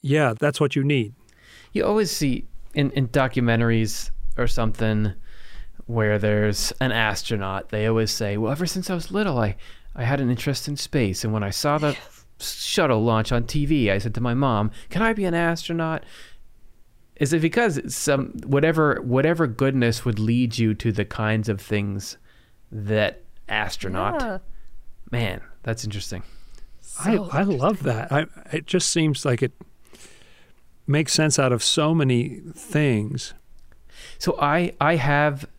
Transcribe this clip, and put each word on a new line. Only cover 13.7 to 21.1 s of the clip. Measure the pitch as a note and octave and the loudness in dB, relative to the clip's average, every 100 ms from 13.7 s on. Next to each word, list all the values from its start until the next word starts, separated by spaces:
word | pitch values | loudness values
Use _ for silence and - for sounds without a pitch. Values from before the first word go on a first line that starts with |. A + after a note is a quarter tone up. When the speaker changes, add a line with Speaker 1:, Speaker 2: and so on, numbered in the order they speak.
| D3+ G#2+ | 2 4
Speaker 2:
I | G2 | 2
said | A2 G#2+ | 0 -2
to | |
my | B2 | 0
mom, | A#2+ C#3 G#2+ G#2 - - | 2 2 2 0 -4 -6
'Can | F3 | 0
I | A3+ | 0
be | G#3+ F#3+ | 2 0
an | E3+ | 2
astronaut?'" | E3+ E3 - E3 E3 D#3+ - - - - - - - - - - - - | 0 0 -4 -2 -2 -4 -8 -18 -18 -18 -20 -20 -20 -20 -20 -20 -20 -2
Is | C#3+ | 0
it | E3 | 2
because | E3 G3 A#3 D3 | 2 4 2 0
it's | - - | -4 -4
some, | - C#3 - - | 0 2 0 -8
whatever, | - C#3 D#3+ D#3+ D3+ - | 0 4 4 4 4 2
whatever | B2 B2 D3 E3+ D3+ | 2 2 4 2 0
goodness | G#2+ C3+ C3+ A#2 A2+ | 2 2 4 2 2
would | B2 G#2 | 0 0
lead | G#2+ A#2+ B2 A2+ | 2 2 2 2
you | A2+ | 0
to | G#2+ A#2+ | 2 0
the | G#2 | -2
kinds | G2+ | -4